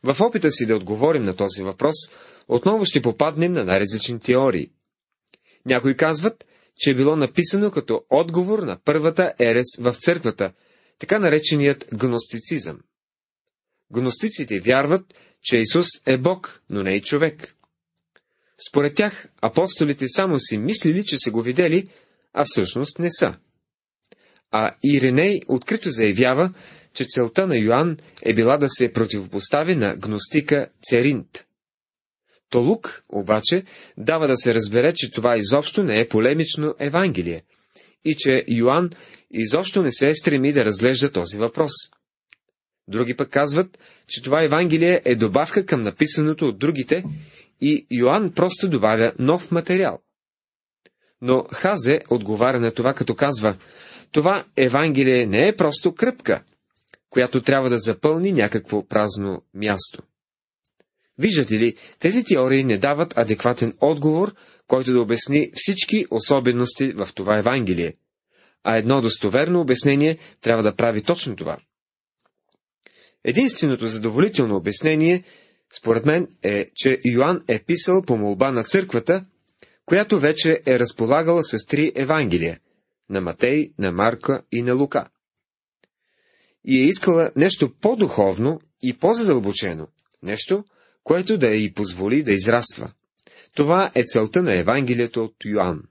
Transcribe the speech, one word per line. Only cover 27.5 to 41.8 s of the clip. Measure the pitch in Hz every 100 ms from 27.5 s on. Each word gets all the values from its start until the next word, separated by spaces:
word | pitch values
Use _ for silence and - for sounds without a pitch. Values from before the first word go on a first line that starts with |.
| 131
Йоан | 107 120 170 156 - -
е | -
била | 110 113 147
да | 139
се | - 120
противопостави | - 113 107 95 101 - 143 160 175
на | 101 -
гностика | 104 107 - 156 147 147 - _
Церинт. | - 120 135 127 - - _ _ _ _ _ _ _ _ _ _ _
Толук, | 123 120 220 - - _
обаче, | 101 95 107 - 170 - - - -
дава | 110 160 147
да | 127
се | 123
разбере, | 113 107 113 139
че | 170 120
това | - 117 117
изобщо | 98 135 147 -
не | 185 107
е | 117
полемично | 107 117 151 160 - 151 -
Евангелие | 143 160 190 107 87 82 _ _ _ _ _ _
и | 156 147
че | 139 131 -
Йоан | 117 120 147 175 175 - - _
изобщо | 101 110 147 190 202
не | 160
се | - 139
стреми | 151 - 143 135
да | 143
разглежда | 107 98 123 131 139
този | 98 87 101
въпрос. | 117 - 151 -